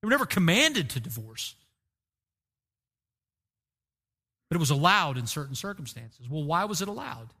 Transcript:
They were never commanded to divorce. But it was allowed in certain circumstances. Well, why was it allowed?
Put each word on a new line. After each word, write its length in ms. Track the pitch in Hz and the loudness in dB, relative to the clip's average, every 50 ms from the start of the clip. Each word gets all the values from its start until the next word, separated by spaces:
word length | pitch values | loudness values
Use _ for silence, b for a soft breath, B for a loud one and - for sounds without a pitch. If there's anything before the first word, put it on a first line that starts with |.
They 40 | - 214 | 4 4
were 20 | |
never 160 | 254 285 254 | 4 4 2
commanded 640 | - - 208 180 165 175 226 294 320 294 233 156 120 | 2 2 4 6 6 6 6 6 4 4 0 -2 -2
to 80 | - 127 | -4 -6
divorce. 540 | 113 - 113 117 110 110 113 - - - - _ _ _ _ _ _ _ _ _ _ _ _ _ _ _ _ _ _ _ _ _ _ _ _ _ _ _ _ _ _ _ _ _ _ _ _ _ _ _ _ _ _ _ _ _ _ _ _ _ _ _ _ _ _ _ _ _ _ _ | -6 -6 -10 -10 -10 -12 -12 -10 -10 -10 -12 _ _ _ _ _ _ _ _ _ _ _ _ _ _ _ _ _ _ _ _ _ _ _ _ _ _ _ _ _ _ _ _ _ _ _ _ _ _ _ _ _ _ _ _ _ _ _ _ _ _ _ _ _ _ _ _ _ _ _
But 60 | 160 | 0
it 40 | 170 | 0
was 120 | 160 131 | 2 2
allowed 480 | 147 139 151 175 196 208 180 147 135 127 | 2 4 4 4 4 4 2 0 -2 -4
in 80 | 120 113 | -6 -6
certain 260 | - 151 143 139 135 | -6 -6 -8 -8 -10
circumstances. 760 | - - 196 202 - 151 120 - 120 117 113 _ _ 123 120 | -8 -8 -8 -10 -10 -12 -14 -14 -14 -16 -18 _ _ -12 -8
Well, 160 | 143 156 147 | -6 -6 -2
why 220 | 143 160 175 196 | 0 0 0 0
was 160 | 208 208 156 | 0 -2 -4
it 60 | 190 202 | -4 -4
allowed? 420 | 208 233 - 269 - 117 113 117 _ _ | -6 -8 -8 -10 -10 -12 -14 -20 _ _